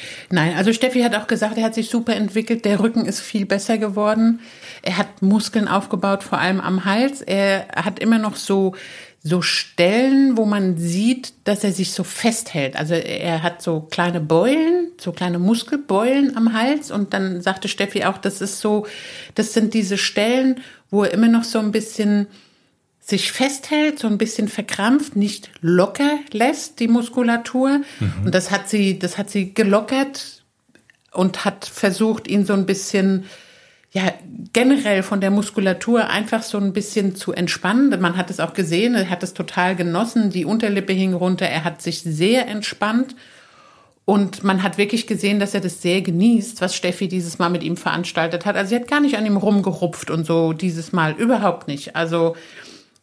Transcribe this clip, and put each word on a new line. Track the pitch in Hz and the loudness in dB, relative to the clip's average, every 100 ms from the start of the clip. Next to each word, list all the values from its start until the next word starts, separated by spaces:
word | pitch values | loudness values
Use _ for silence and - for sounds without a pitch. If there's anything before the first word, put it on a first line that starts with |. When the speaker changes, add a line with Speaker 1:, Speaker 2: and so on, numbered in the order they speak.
| - - - | -16 -14 -4
Speaker 1:
Nein, | 180 156 170 | 0 0 0
also | 196 | 0
Steffi | 226 254 254 | 2 2 2
hat | 240 202 | 2 0
auch | - | -2
gesagt, | 233 214 226 | -2 -2 -2
er | |
hat | 226 | -2
sich | 220 226 | -2 -2
super | 240 233 | -2 -2
entwickelt, | 202 208 214 226 233 | -2 -2 -2 -2 0
der | 208 202 | 0 2
Rücken | 208 226 226 | 2 0 -2
ist | 202 | -4
viel | - 220 | -4 -4
besser | 196 - - 226 | -2 -2 0 -2
geworden. | 214 202 208 220 226 233 - - - - | -2 0 0 2 2 2 -4 -20 -20 -8
Er | - 180 | -4 -2
hat | 202 - | -2 0
Muskeln | 190 214 214 226 208 | 2 2 2 -2 0
aufgebaut, | 196 202 196 196 196 | -2 -2 -2 0 -2
vor | - 185 | -2 -2
allem | 175 190 | 0 0
am | - 185 | 0 -2
Hals. | 180 202 269 277 | 0 2 0 -2
Er | - 196 196 196 190 | -4 0 2 0 -2
hat | - 202 185 | -4 -4 -2
immer | 220 226 | 2 2
noch | 214 208 | 0 -6
so, | - 196 190 190 - - - _ | -2 2 0 -2 -14 -18 -20 _
so | 156 180 | -2 0
Stellen, | - - - - 175 220 262 269 269 233 | 0 -2 -4 0 2 4 4 6 4 4
wo | 214 | 2
man | 202 190 165 | 2 0 0
sieht, | 170 175 220 254 - - | -2 0 2 0 -4 -8
dass | - 202 | -4 0
er | 214 | 0
sich | 180 180 | -2 -2
so | - | -4
festhält. | 185 - 233 226 - 160 135 - | -6 -2 -2 -2 -4 -4 -4 -4
Also | 151 | -2
er | 170 - - 175 165 | -2 -2 -6 -2 -2
hat | 170 170 | -2 -4
so | - 160 | -4 -4
kleine | 156 - 175 175 | -4 -2 -2 0
Beulen, | 156 160 214 294 320 349 339 - | 2 2 4 2 2 2 -2 -6
so | - | -10
kleine | 160 180 175 | -4 -2 0
Muskelbeulen | 180 233 - 294 285 196 233 269 277 226 | 2 2 0 -4 0 0 2 4 2 2
am | 226 | 2
Hals. | 220 233 294 - | 2 0 0 -2
Und | - 196 | -4 -2
dann | 196 190 180 | -2 -2 -2
sagte | 180 190 202 | -2 -2 -4
Steffi | - 196 196 | -4 -2 0
auch, | 180 196 | -2 -2
das | - 196 | -4 -6
ist | 202 - | -8 -4
so, | 214 208 208 - - - - | 0 0 -2 -12 -16 -16 -10
das | - 226 | -4 0
sind | - 220 | 2 2
diese | 226 190 196 | 2 0 0
Stellen, | - - 214 254 262 254 - - - | -2 0 2 2 2 0 -4 -20 -4
wo | 196 | 0
er | 202 | 2
immer | 202 226 | 4 6
noch | 233 | 6
so | 233 226 | 4 0
ein | 214 | 0
bisschen | 220 214 - 208 208 202 - _ _ _ _ _ _ | -2 -2 -2 2 2 0 -6 _ _ _ _ _ _
sich | - 202 - | -4 -2 -2
festhält, | - 269 277 - 302 302 294 | 0 -2 -2 -2 0 0 0
so | 226 | -2
ein | 208 | 0
bisschen | 220 - 208 | 0 0 -4
verkrampft, | - 202 - 202 277 294 202 | -4 -6 -2 2 2 2 0
nicht | 202 - - - | 0 -2 -14 -6
locker | 165 180 196 - 285 294 294 | 2 4 4 2 0 0 -4
lässt, | 214 240 320 - - | 0 0 0 -6 -4
die | 233 | 2
Muskulatur. | 233 233 - 240 233 233 254 262 285 285 - | 2 2 0 2 0 -2 0 2 2 -2 -4
Speaker 2:
Mhm. | 101 - 104 | -4 -2 0
Speaker 1:
Und | |
das | 180 185 | 0 0
hat | 196 196 | -2 0
sie, | 214 196 190 | 0 2 0
das | 180 175 | -4 -4
hat | 202 | -4
sie | 208 190 | -2 -2
gelockert | 196 208 202 220 269 277 269 - - _ _ _ _ _ _ _ | 0 4 4 2 -2 -2 -4 -14 -18 _ _ _ _ _ _ _
und | - 185 185 | 0 0 0
hat | - - | -4 -4
versucht, | - - 202 185 220 220 - | -10 -2 0 2 0 0 0
ihn | 226 196 | 0 2
so | |
ein | 196 190 | 2 2
bisschen, | 190 - 202 196 190 185 - - - _ _ _ | -2 0 2 2 2 -2 -18 -20 -20 _ _ _
ja, | 190 185 - - - - | -2 -2 -2 -10 -16 -2
generell | 226 254 277 226 196 | 2 4 4 4 0
von | 190 202 | 0 0
der | 196 | 2
Muskulatur | 202 208 - 190 180 - 233 214 | 2 0 0 0 0 2 2 2
einfach | 202 214 226 | 0 -2 -2
so | 220 208 | -2 -2
ein | 202 | -2
bisschen | 196 202 - 196 180 | -2 -2 0 0 -2
zu | - | -6
entspannen. | - 175 - 185 226 277 180 | -2 -2 -2 2 4 4 4
Man | 175 175 | 2 0
hat | 180 | -2
es | 185 | -2
auch | 165 | -4
gesehen, | - 175 170 233 | -2 0 2 2
er | 233 185 | 2 0
hat | 175 | -2
es | 180 | -6
total | - 170 - 180 | -8 -6 0 0
genossen. | 185 175 170 233 - 208 | 0 0 0 0 2 0
Die | 180 | 0
Unterlippe | 156 220 226 202 190 | 0 0 0 0 0
hing | 190 190 | 2 2
runter, | 180 180 185 180 | 2 0 0 0
er | 156 | 0
hat | 160 160 | -4 -4
sich | - 160 | -6 -6
sehr | 170 156 185 240 233 | -4 0 2 2 0
entspannt. | 208 208 - 202 233 262 - - - - - - - _ _ | -4 -8 -4 0 0 -2 -6 -20 -20 -20 -20 -20 -20 _ _
Und | - 202 196 - | 0 2 2 -2
man | 196 190 | 0 0
hat | 190 180 | 0 0
wirklich | 202 233 - | 0 0 -2
gesehen, | 208 202 208 | -2 0 0
dass | 202 | 0
er | 202 | -2
das | 180 175 | -4 -4
sehr | 180 180 | 0 0
genießt, | 185 170 220 233 196 - | 0 2 4 4 0 -4
was | 185 | -4
Steffi | - 180 175 190 | -2 -4 -2 -2
dieses | 185 170 165 | -2 -4 -2
Mal | 175 | -2
mit | 175 | -2
ihm | 156 175 | -4 -4
veranstaltet | - 160 175 - 165 170 | -2 -4 -4 -2 -2 -2
hat. | 175 190 | -2 -2
Also | 196 | 0
sie | 233 | -2
hat | 240 | 0
gar | 294 | 2
nicht | 285 208 | 2 2
an | 214 | 0
ihm | 202 | 2
rumgerupft | 208 208 190 - 175 165 - | 4 2 2 -2 -4 -4 -6
und | 160 160 | -4 0
so | 165 165 | 2 2
dieses | 160 185 165 160 | 0 -2 -4 -4
Mal, | 185 156 | 0 0
überhaupt | 151 233 254 196 170 - | 2 2 2 2 -2 -6
nicht. | 143 - | -8 -6
Also | - 165 170 165 165 - - - - _ _ | -4 -2 2 0 -2 -14 -20 -20 -20 _ _